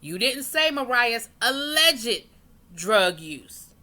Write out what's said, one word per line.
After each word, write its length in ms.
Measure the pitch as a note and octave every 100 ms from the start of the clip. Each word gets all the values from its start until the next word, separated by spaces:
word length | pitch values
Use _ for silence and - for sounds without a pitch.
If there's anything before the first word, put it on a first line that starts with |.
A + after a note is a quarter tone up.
You 180 | D3 F3
didn't 260 | A#3 B3+
say 260 | C4+ D#4 D#4
Mariah's 580 | C#4+ C4 B3 A#3+ A3+ A3+ -
alleged 840 | A#3 C4+ C#4+ D4+ D#4+ C#4+ A3 F#3+ - - - - _
drug 460 | E3+ E3+ G#3+ F#3 E3+
use. 540 | D#3+ D3 - - - _